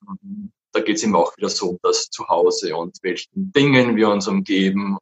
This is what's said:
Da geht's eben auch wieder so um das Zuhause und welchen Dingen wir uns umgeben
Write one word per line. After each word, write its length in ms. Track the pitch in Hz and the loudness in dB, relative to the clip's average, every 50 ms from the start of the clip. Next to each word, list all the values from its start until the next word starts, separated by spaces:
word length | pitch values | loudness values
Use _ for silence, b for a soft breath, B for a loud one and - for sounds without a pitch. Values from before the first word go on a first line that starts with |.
| - - - - - 98 98 104 101 - - _ _ _ _ | -16 -14 -16 -14 -12 -14 -12 -12 -12 -14 -18 _ _ _ _
Da 80 | 113 | -4
geht's 220 | 110 110 107 110 123 | -2 0 -2 0 0
eben 140 | 110 98 | 2 2
auch 200 | 85 85 85 - | 2 2 0 -2
wieder 120 | _ 101 - | _ -6 -4
so 220 | - - 101 87 | -4 -4 -4 -4
um 80 | 90 - - | -6 -2 0
das 260 | - - - - - | 0 0 0 -2 -6
Zuhause 680 | - - - - 87 85 90 90 90 90 101 87 78 | -10 -14 -6 -2 0 2 2 2 2 0 -4 -6 -6
und 220 | 82 85 90 - - - | -6 -6 -8 -12 -8 -6
welchen 480 | 92 90 - - - _ 98 95 95 - | -6 -6 -6 -8 -10 _ -6 -6 0 2
Dingen 440 | 143 139 143 135 127 123 120 113 | 2 4 6 6 4 4 4 4
wir 140 | 107 110 107 | 2 4 4
uns 180 | 104 101 95 110 | 2 2 0 0
umgeben 720 | 98 98 95 - 101 92 95 95 95 98 101 101 98 90 | -2 -2 -2 0 0 2 2 2 0 -2 -2 -4 -6 -6